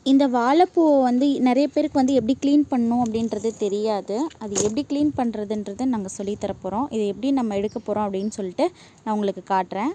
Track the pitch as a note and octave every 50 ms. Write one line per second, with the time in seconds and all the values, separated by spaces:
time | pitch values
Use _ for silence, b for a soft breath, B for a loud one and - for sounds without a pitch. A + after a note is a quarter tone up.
0 | _ B3+ C4+ C#4 C#4+ C4+ A#3+ B3 A#3 A#3+ C#4 D#4+ F4+ F4+ _ F4+ E4 D#4 D4 C#4
1 | C4 B3 B3 B3 C4+ D4 C#4 - B3 B3+ B3 B3+ C#4+ C#4+ - D4 D4 D4+ - C#4+
2 | C4 C4 C#4 C4 A3+ A3 C4+ - - C#4 C#4+ D4 D4 C#4+ - B3 A#3 A#3 A#3 A#3+
3 | B3 A#3 G#3+ A3+ A3+ A3+ A3 G#3 G3+ A3+ A3 - A3 G3+ F#3+ G#3 G#3+ A3 G#3+ G3
4 | - - G3 A3+ D4 E4 - - A3+ G#3 G3+ G3 G3 G#3 G#3+ B3 D4 - D4 C#4+
5 | D4 D4+ C#4+ - B3+ A#3 G#3+ G#3+ G#3+ G3+ G#3+ G#3+ G3+ - G3+ G3 B3 C4 B3 A3
6 | G3 F#3 - - G3+ G3+ G#3 G#3+ - G3 F#3+ F3+ - F#3 F#3 G#3 C4+ D4 - A3+
7 | G#3+ G3+ G3 G3 G#3+ C4+ C#4 C4+ B3 A3 G3+ G3 G3+ G#3+ - A#3+ G#3+ - G#3 G#3
8 | G#3+ G3+ G3 F#3+ G3 A3 - - G3+ F#3 F3+ - C#4 F4 - B B B B B
9 | B A3+ G#3+ G#3+ G#3 G3 F#3+ - F3+ - G3 F#3+ F#3 F3+ - F#3+ G#3+ C#4 F#4